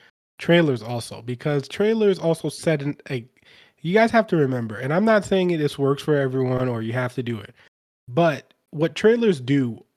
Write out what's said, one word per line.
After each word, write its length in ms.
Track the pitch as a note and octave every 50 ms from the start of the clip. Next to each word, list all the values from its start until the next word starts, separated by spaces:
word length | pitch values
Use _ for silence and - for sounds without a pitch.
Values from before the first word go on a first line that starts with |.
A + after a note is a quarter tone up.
| _ _ _ _ _ _ _ -
trailers 440 | - - E3+ F3 E3+ D3 C3 A#2
also, 380 | G#2+ A2+ B2 A#2+ A#2 - - G2+
because 460 | A2+ A#2+ B2+ A#2+ - D#3 D3 C#3+ C3+ -
trailers 500 | - - G3+ G#3+ A3+ A3+ G#3+ G3+ F#3+ E3
also 300 | E3+ E3 E3 - - D3+
set 320 | - - - E3+ D#3+ D3
an, 140 | C#3 C#3+ C#3+ - _ -
a, 180 | C#3+ B2+ A#2 - _ _ _ _ - - - _ _ _
you 100 | - D#3+
guys 180 | F3+ A3 A3+ A3+
have 160 | A#3+ A#3 A3 -
to 80 | F#3
remember, 400 | E3 D3 C3 C3 B2 A#2 A2 G#2+
and 160 | G2+ C3 C3
I'm 120 | D3+ F3+ G#3+
not 200 | A3+ A3 G#3 F#3+
saying 240 | - G3+ F#3+ F3+ F3+
it, 80 | F3 D#3+
this 200 | D3+ C#3+ - -
works 240 | C#3 C3+ C#3+ C#3
for 140 | - - D3+
everyone 520 | C#3+ C#3 C3 B2+ C3 C3 B2+ B2+ B2+ B2+ B2+
or 120 | A#2+ A2+
you 140 | A2 A2 A#2
have 200 | B2+ B2+ A#2+ -
to 80 | -
do 160 | B2 A#2 A#2 G#2+
it, 160 | G#2 - - _ _ _ _ _ _ _ _ _ _ -
but 460 | A#2+ D#3+ E3+ E3 D3 B2+ - _ _ _ _ _
what 240 | - D3 D#3 E3 E3
trailers 440 | - - G#3+ A#3 A#3+ A#3 A3 F3+ C3+
do 460 | B2 A#2+ C#3 C#3+ C3 A#2+ A2+ A2 - _ _